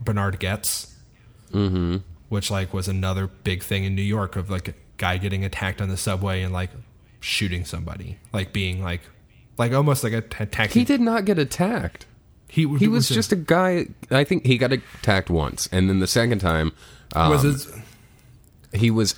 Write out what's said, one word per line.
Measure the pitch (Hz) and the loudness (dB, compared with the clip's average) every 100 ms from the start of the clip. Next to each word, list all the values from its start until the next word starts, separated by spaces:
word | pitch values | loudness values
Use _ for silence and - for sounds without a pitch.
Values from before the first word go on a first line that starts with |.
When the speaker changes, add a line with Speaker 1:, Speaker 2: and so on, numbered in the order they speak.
Speaker 1:
Bernard | - 104 98 92 | -2 0 0 0
Goetz, | 92 107 - - - - - _ - - - | -2 -2 -4 -6 -10 -20 -20 _ -20 -20 -4
Speaker 2:
Mm-hmm. | 98 98 92 87 92 - - - | 0 2 2 0 -2 -6 -20 -6
Speaker 1:
which, | 104 - | -6 -2
like, | 101 90 | -2 -2
was | 95 92 | -4 -2
another | 95 95 95 95 | -2 0 -2 -4
big | - - 92 | -6 -4 -4
thing | - 98 | -2 -2
in | 98 | 0
New | 95 | -2
York | 101 107 98 | 0 -2 -2
of, | 98 92 | -4 -4
like, | 92 92 | -6 -6
a | - - - | -14 -20 -4
guy | 92 90 | -2 0
getting | 98 95 | -2 -2
attacked | 95 - 95 92 | -4 -4 -4 -4
on | 98 | -4
the | 92 | -4
subway | - 92 98 92 | -2 -2 -2 -2
and, | 92 | -2
like, | 90 92 - - _ _ - | -4 -6 -10 -20 _ _ -14
shooting | - - 98 87 | -6 -2 -2 -4
somebody, | 87 85 82 80 87 98 - | -6 -8 -8 -10 -12 -14 -6
like, | 104 92 | -4 -4
being, | 104 95 92 | -2 -2 -2
like, | 90 87 - - _ - - - | -4 -6 -8 -20 _ -20 -14 -2
like, | 117 | 0
almost | 131 147 131 | 2 2 2
like | 120 | 0
a | 113 | -2
t-, | - - 104 | -4 -8 -4
taxi. | - 107 233 | -2 2 2
Speaker 2:
He | |
did | 247 277 | 2 2
not | 233 226 202 | 2 2 2
get | 175 | 2
attacked. | 143 - 185 226 - - - - _ _ - | 0 0 0 0 -6 -10 -20 -20 _ _ -4
Speaker 1:
He | - | 0
w-, | 151 143 | 2 4
Speaker 2:
He | 214 | 4
was | 143 131 | 4 2
Speaker 1:
was | |
a | |
Speaker 2:
just | 113 - | 0 2
a | 190 | 0
guy. | 151 165 185 175 - - - | 2 2 4 0 -4 -10 0
I | 131 | 2
think | 147 185 127 | 4 2 4
he | 123 | 4
got | 123 | 4
attacked | 131 - - - 98 - | 0 -4 -4 2 2 2
once, | 82 71 - - | 0 0 -4 -2
and | 95 95 | 2 4
then | 95 | 4
the | 92 | 2
second | 127 120 107 | 2 2 2
time, | 92 80 80 - - - - | 2 2 0 -4 -20 -20 -6
um, | - 160 | 2 4
Speaker 1:
Was | 147 | 6
his | 143 135 - 110 - - - - - - - - - | 4 0 -6 -16 -20 -20 -20 -20 -20 -20 -20 -20 -8
Speaker 2:
he | 98 117 | 0 2
was | 113 104 | 2 0